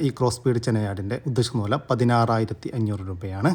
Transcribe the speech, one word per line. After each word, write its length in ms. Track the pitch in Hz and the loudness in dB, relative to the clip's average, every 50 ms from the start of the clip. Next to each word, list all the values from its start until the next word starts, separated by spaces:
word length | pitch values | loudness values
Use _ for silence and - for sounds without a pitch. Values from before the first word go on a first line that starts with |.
| - 135 | 0 -2
ഈ 40 | 120 - | 0 0
ക്രോസ് 260 | 127 123 120 - - | 0 0 0 0 0
ബീഡ് 200 | 135 120 117 117 - | 0 0 2 2 2
ചെനയാടിൻ്റെ 480 | 113 107 107 101 98 98 95 98 117 123 - 151 | 2 2 0 0 -2 -4 -4 -4 -6 -4 -4 -2
ഉദ്ദേശിക്കുന്ന 340 | 123 120 120 - - 117 101 101 | 0 0 0 0 0 -2 0 0
വില 140 | 127 151 - - | -2 -2 0 0
പതിനാറായിരത്തി 800 | 127 117 123 120 120 117 117 120 117 110 110 107 107 - - - - 120 | 0 2 4 4 4 4 4 4 2 2 0 -2 -4 -6 -8 -6 -4 -2
അഞ്ഞൂറ് 260 | 113 104 104 98 95 95 | -2 -2 -2 -4 -6 -8
രൂപയാണ്. 400 | 92 90 98 95 92 95 104 160 190 | -8 -8 -8 -8 -4 0 0 0 0